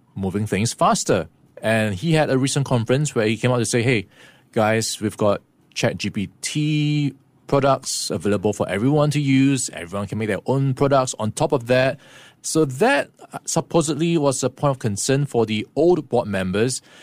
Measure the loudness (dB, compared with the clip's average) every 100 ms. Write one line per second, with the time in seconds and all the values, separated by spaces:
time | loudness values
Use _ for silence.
0 | _ -6 -4 -2 -2 0 -2 0 0 2
1 | 2 0 -2 _ _ -6 0 0 0 -2
2 | 0 2 2 2 0 -2 0 0 2 0
3 | 0 0 0 0 0 0 0 0 2 0
4 | -2 _ -20 _ _ 0 2 2 -2 -4
5 | -6 0 0 0 _ _ _ -4 -2 -2
6 | -6 -4 -8 -8 -6 -2 0 0 0 0
7 | -2 -4 _ _ 0 2 2 0 -2 -8
8 | -6 -4 -2 0 0 -2 -4 0 2 2
9 | 2 0 2 4 4 2 -4 -10 -8 -8
10 | -6 -6 -4 -4 -2 0 0 0 2 2
11 | 0 -4 -6 -2 0 0 2 2 2 -2
12 | -16 -20 -20 _ -2 0 0 2 2 2
13 | -2 _ -18 -14 -4 -4 0 0 0 0
14 | 0 2 2 0 -4 -2 -2 0 -4 -2
15 | 0 0 0 0 0 -2 -4 2 4 2
16 | 0 -2 0 -2 -2 0 0 -2 -12 -20